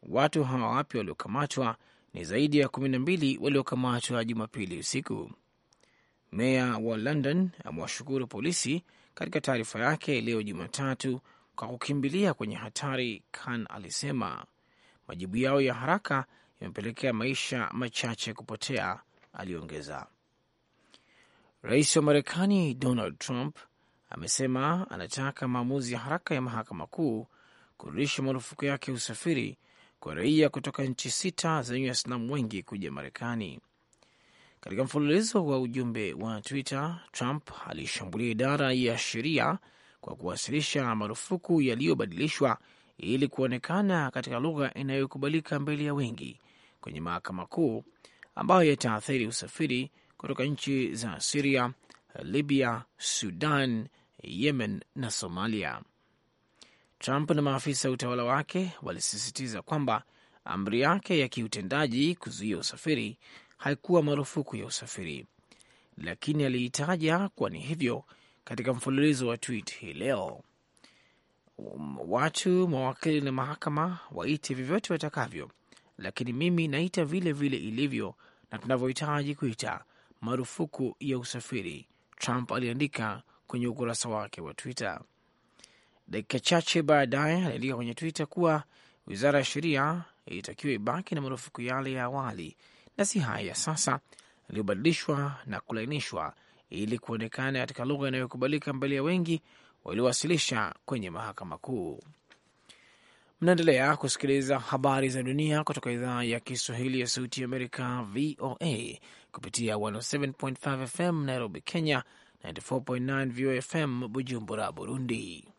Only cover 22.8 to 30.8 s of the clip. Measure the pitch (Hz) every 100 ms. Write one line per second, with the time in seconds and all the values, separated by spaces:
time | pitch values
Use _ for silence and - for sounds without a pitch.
22.8 | 127 123 92 71 - 123 143 - - _
23.8 | _ _ _ - 82 - 131 127 143 170
24.8 | 185 92 87 - 135 - 131 123 120 139
25.8 | 123 120 120 165 - 143 127 113 110 87
26.8 | - - 156 110 117 _ - - _ _
27.8 | - 76 139 - 135 131 113 151 143 139
28.8 | - 123 - 110 170 147 107 - _ _
29.8 | - _ - 78 107 156 147 - 135 -